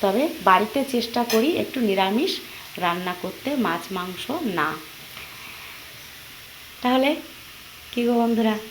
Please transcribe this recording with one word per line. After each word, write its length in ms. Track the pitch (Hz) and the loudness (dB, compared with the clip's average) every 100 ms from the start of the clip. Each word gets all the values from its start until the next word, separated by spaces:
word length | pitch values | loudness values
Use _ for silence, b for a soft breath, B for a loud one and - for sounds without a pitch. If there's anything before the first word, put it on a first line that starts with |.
তবে 200 | 196 202 311 - 196 | 4 4 0 2 6
বাড়িতে 320 | 185 214 277 262 | 6 4 0 2
চেষ্টা 280 | 240 226 247 233 | 0 0 0 4
করি 180 | 220 254 359 | 4 4 2
একটু 160 | - 269 226 | 0 0 2
নিরামিষ 440 | 190 190 214 359 - B B B - | 4 4 4 2 -2 B B B -2
রান্না 300 | 175 175 185 180 | 0 0 -2 -4
করতে, 260 | 180 185 - 285 196 | -6 -6 -4 0 2
মাছ 180 | 170 - 185 | 0 -2 -6
মাংস 280 | 180 180 - 320 285 175 | -4 -6 -4 -2 0 0
না। 120 | 151 156 - - - - B B B B B B B B - - - - - - - - | 0 -2 -10 -16 -16 -14 B B B B B B B B -18 -18 -18 -18 -18 -18 -18 -4
তাহলে 280 | 247 262 269 311 - - - - - - - | 2 4 4 2 -4 -16 -18 -18 -18 -18 -6
কী 100 | - 233 | 0 4
গো 60 | 240 | 4
বন্ধুরা 340 | 233 233 226 214 - | 4 4 4 2 -4